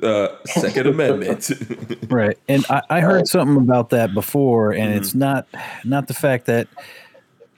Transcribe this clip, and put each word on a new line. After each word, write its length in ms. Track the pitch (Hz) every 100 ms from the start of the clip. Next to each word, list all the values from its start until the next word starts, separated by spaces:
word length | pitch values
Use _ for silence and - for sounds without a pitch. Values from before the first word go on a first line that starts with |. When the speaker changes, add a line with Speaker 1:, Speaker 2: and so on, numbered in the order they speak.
Speaker 1:
Uh, 260 | 113 107 98 - -
Second 420 | 175 - 131 135
Speaker 2:
<laughs> 60 | 156
Speaker 1:
Amendment. 560 | 135 101 92 - - 147
<laughs> 540 | 113 117 113 117 113
Speaker 3:
Right. 260 | 123 107 - -
And 180 | 139 -
I, 100 | 139 -
I 100 | 165
heard 120 | 170 185
Speaker 2:
Right. 100 | 170
Speaker 3:
something 300 | 180 143 143
about 340 | 127 123 117
that 240 | 123 113 98
before, 560 | - 143 135 117 107
and 240 | 90 107 104
it's 140 | 98
Speaker 1:
Mm-hmm. 80 | 127
Speaker 3:
not, 280 | 139 135 - - - - 113
not 220 | 139 139
the 80 | -
fact 320 | 143 127 -
that 200 | 117 110 - - - - _ _ _ -